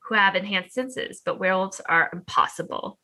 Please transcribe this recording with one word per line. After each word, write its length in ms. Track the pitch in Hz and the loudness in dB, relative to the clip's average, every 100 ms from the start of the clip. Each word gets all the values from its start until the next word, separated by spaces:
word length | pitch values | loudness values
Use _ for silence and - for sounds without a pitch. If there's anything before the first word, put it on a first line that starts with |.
| - | -2
who 80 | |
have 200 | 185 196 | 4 4
enhanced 400 | 190 202 190 175 | 4 0 -2 -2
senses, 480 | 254 262 - - - | -4 -6 -4 -8 -6
but 140 | - 175 | -4 0
werewolves 420 | 185 190 190 - - | 2 2 0 -4 0
are 220 | 165 - | 2 2
impossible. 840 | 175 - - - - - - - - | -2 -4 0 0 0 -6 -6 -8 -10